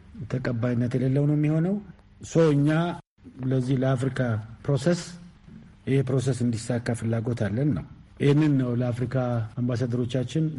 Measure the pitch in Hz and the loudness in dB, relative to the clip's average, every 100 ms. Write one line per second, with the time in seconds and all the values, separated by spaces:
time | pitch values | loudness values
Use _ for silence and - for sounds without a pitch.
0 | - - 127 131 127 120 123 120 123 127 | -20 -14 -6 -4 -2 -2 0 0 0 0
1 | 131 135 147 151 151 156 170 208 - - | 2 2 2 2 2 2 0 -2 -6 -18
2 | - - - 165 165 143 147 156 175 170 | -20 -20 -2 4 6 6 4 2 0 -4
3 | - _ - - 127 131 123 135 131 131 | -12 _ -20 -8 -2 0 2 2 2 2
4 | 131 131 123 110 - - - 143 170 175 | 0 0 0 -2 -4 -8 -2 0 2 0
5 | - - - - - - - - - 135 | -2 -16 -20 -20 -20 -20 -20 -12 0 0
6 | 135 131 135 120 120 113 - 120 120 113 | 2 0 0 0 0 -2 -2 -4 -2 -2
7 | 110 117 113 117 104 107 147 92 - - | -2 -2 -2 -2 -2 0 0 -2 -6 -14
8 | - - 139 143 151 139 127 120 123 120 | -18 -2 2 4 4 2 2 0 -2 -2
9 | 123 131 123 120 110 - 123 123 131 120 | -2 -2 -2 -2 -4 -4 -2 -2 -2 -2
10 | 120 131 123 160 160 | -2 -2 -2 -2 -2